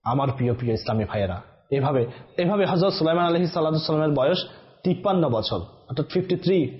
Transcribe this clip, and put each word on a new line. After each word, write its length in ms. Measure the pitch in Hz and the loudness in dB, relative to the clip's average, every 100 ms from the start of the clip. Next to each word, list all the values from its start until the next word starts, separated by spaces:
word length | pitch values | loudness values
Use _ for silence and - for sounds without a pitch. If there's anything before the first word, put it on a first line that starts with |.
আমার 240 | 110 135 139 | -2 0 0
প্রিয় 200 | 123 120 | 0 -2
প্রিয় 200 | 117 120 | 0 -2
ইসলামী 300 | 110 - 110 | -2 -2 -2
ভাইয়েরা, 340 | 104 110 95 92 - - _ | -2 -2 -2 -4 -12 -20 _
এভাবে, 320 | 139 135 131 113 - - - | 0 2 0 -2 -6 -10 -2
এভাবে 280 | 175 208 180 | 0 2 2
হযরত 260 | 185 190 | 2 2
সুলাইমান 320 | - 160 170 175 | 2 0 2 2
আলাইহিস 240 | 170 175 | 2 0
সালাতু 260 | 170 156 156 | 0 0 0
সালামের 380 | 156 156 156 139 | 0 0 2 2
বয়স 220 | 139 180 - - - - | 2 2 -4 -14 -20 -4
তিপ্পান্ন 420 | 185 151 202 185 151 | -2 0 2 2 2
বছর, 320 | 113 107 98 87 - - | 0 -2 -4 -6 -18 -8
অর্থাৎ 200 | 131 147 | -6 -2
ফিফটি 260 | 185 180 180 | -4 -2 -2
থ্রি 200 | 175 190 123 | 2 2 0